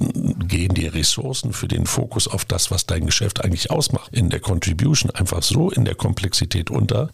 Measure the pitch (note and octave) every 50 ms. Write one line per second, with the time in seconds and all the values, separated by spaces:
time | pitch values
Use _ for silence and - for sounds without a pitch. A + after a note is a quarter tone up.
0 | - - - - G1+ - - - - F2 F2 E2+ F2+ F#2 F#2 E2 E2 D#2+ D#2+ E2
1 | D#2+ - - - - C3+ C3 - - B2 G2+ - - - - - - - - -
2 | D#2+ - - - - - - F#2+ - - - - - - F#2 F2 - - - E2
3 | D#2+ D#2+ - - - G#2 - - - F#2 F2 - - - D#3+ D#3+ - - - -
4 | - - - - G2 F2 F2 E2+ - - F#2 F2 - F#2 E2 D#2+ - D3 D3+ -
5 | - - - - F#2+ - - E2+ - - - - E3 F#3+ - - G#2+ - - -
6 | - G2+ G2 - - F2+ - - - - - F2+ E2 - - - G#2 G#2 - -
7 | - E3